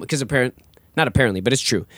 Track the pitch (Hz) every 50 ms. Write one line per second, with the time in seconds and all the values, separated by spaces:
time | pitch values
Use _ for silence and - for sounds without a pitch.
0 | - - 160 139 131 107 139 131 123 127 - _ _ _ _ _ _ _ - 160
1 | 160 120 - - 131 110 95 92 92 120 135 131 - - 117 87 - - -